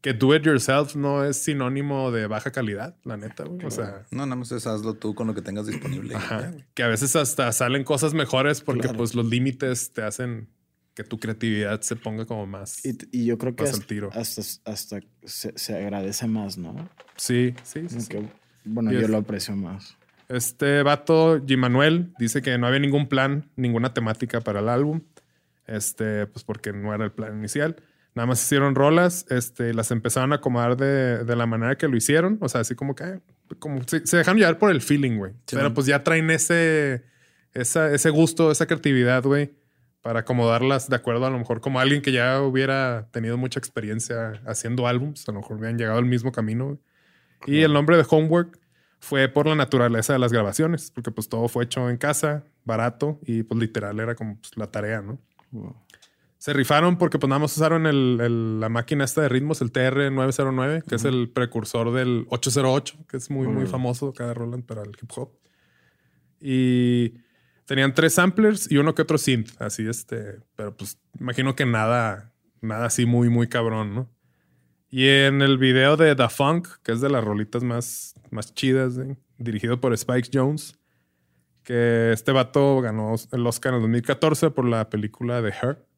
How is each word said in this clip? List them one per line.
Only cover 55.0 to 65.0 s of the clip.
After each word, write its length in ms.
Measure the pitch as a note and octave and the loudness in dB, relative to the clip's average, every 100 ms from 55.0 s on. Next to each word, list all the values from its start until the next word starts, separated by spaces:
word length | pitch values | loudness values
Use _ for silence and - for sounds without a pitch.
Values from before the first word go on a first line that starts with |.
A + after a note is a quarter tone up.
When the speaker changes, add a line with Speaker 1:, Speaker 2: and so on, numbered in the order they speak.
Speaker 1:
¿no? 180 | G2 C3 _ _ _ | -8 -14 _ _ _
Speaker 3:
Wow. 240 | A#2+ G#2 - _ _ _ _ _ _ | -16 -16 -18 _ _ _ _ _ _
Speaker 1:
Se 140 | - | -4
rifaron 440 | C#3 B2 D3 E3+ F3 | 0 4 4 4 4
porque, 220 | F3 C#3+ | 2 2
pues, 100 | C3+ | 2
nada 100 | C3+ | 2
más 160 | D3+ - | 0 2
usaron 300 | D#3 E3 D#3+ | 2 2 2
el, 340 | C#3+ B2+ A#2+ | 2 2 0
el, 380 | A#2+ A#2 A2+ A2 | 0 0 -2 -2
la 60 | A2 | -2
máquina 340 | A#2 A#2 D3 C3 | -2 -2 -2 0
esta 160 | - | 0
de 80 | D3 | 2
ritmos, 320 | B2+ D3 D#3 | 2 0 -2
el 100 | B2 | -2
T 100 | C3 | 0
R 280 | B2+ C3+ C#3 | 2 2 0
nueve 200 | C3+ C3 | 0 0
cero 180 | B2+ C3+ | 0 0
nueve, 300 | C3 C3 D#3+ - | 0 0 -2 -4
que 80 | A#2+ | -2
es 80 | |
Speaker 3:
Ujú. 100 | B2+ B2+ | 0 0
Speaker 1:
el 140 | A#2+ | -2
precursor 640 | B2+ A#2+ A#2 G#2 A#2+ A2+ | -2 -2 -4 -4 -2 -2
del 320 | B2 B2+ A#2+ A2+ | 0 0 -2 -2
ocho 200 | A#2+ - | -4 0
cero 200 | C3 C3 | 2 2
ocho, 220 | C3 - - - | 2 -2 -16 -14
que 60 | C3+ | -12
es 120 | - | -8
muy, 180 | C#3 C3 | -4 -2
muy 100 | C3+ | -2
Speaker 3:
Órale. 120 | C3 | -2
Speaker 1:
famoso 400 | C3 B2+ A#2+ C#3 | -2 -4 -4 -6
acá 180 | B2+ A#2+ | -6 -8
de 60 | |
Roland 320 | A#2+ A#2 B2 A#2+ | -6 -8 -8 -10
para 160 | A2 | -12
el 60 | G#2 G#2 | -12 -16